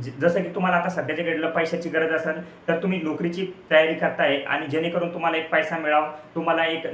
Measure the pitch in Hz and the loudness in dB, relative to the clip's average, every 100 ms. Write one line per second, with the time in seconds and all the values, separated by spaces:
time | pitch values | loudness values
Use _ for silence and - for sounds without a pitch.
0 | 117 - 170 190 170 202 185 175 180 165 | -12 0 2 2 0 -2 2 2 0 -2
1 | 131 160 165 156 160 170 160 175 160 160 | -4 -2 -2 -2 0 0 -2 -2 -2 0
2 | 160 156 160 175 - - - 170 185 185 | 0 0 -2 -4 -8 -6 -2 0 0 -2
3 | 156 147 170 180 185 - - 156 160 160 | -2 -2 -2 -4 -6 -10 4 4 4 2
4 | 165 - 147 139 - 151 151 156 170 170 | 0 2 2 2 0 -2 -2 -2 0 0
5 | 175 175 165 160 156 160 156 170 151 151 | -2 0 0 0 2 0 2 -2 2 2
6 | 156 - - 170 165 165 160 160 160 | 2 -6 -8 -4 0 2 0 -2 -4